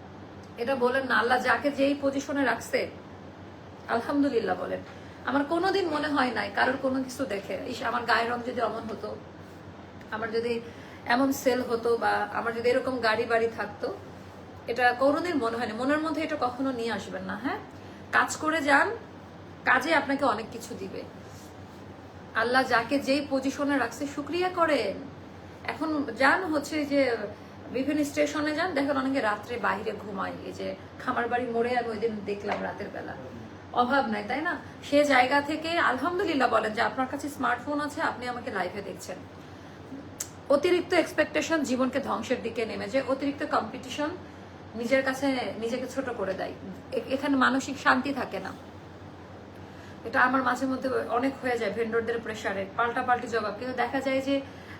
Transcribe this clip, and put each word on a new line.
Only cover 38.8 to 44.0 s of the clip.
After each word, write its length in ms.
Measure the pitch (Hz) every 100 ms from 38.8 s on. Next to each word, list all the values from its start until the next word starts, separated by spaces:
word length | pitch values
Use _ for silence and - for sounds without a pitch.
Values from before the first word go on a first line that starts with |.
দেখছেন। 340 | - - - - - - - - - - - - - - - - -
অতিরিক্ত 460 | 277 359 349 -
এক্সপেকটেশন 680 | 349 311 - 302 302 - 320
জীবনকে 380 | 233 247 262 277
ধ্বংসের 420 | 214 208 233 226
দিকে 240 | 220 240 214
নেমে 220 | 196 202
যায়, 160 | 262 240
অতিরিক্ত 360 | 269 285 - 294
কম্পিটিশন 580 | 262 220 - - -